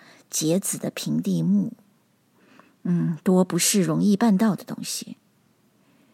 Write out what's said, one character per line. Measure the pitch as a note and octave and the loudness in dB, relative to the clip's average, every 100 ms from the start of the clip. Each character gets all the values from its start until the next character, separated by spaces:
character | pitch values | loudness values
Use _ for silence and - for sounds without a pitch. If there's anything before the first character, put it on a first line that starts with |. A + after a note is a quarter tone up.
| - - _ | -20 -20 _
结 | - D#3 F3 | -4 0 0
子 | - - | -2 -6
的 | F3 | -6
平 | - - D3+ | -6 -4 -2
地 | F#3 F3 | -2 0
木， | E3 G3+ - - _ _ _ _ _ _ _ _ _ _ | 2 2 0 -6 _ _ _ _ _ _ _ _ _ _
嗯， | - F3 E3 E3 | -2 0 0 -2
多 | - F#3 | 2 2
不 | F#3 E3+ | 2 0
是 | - G#3 | 0 2
容 | E3 D#3 | 2 2
易 | F#3+ G3 | 2 2
办 | A#3 F#3+ | 4 4
到 | A3+ D#3+ | 2 0
的 | |
东 | - - | -6 -12
西。 | - - - - _ _ _ _ _ _ _ _ _ | -10 -10 -12 -18 _ _ _ _ _ _ _ _ _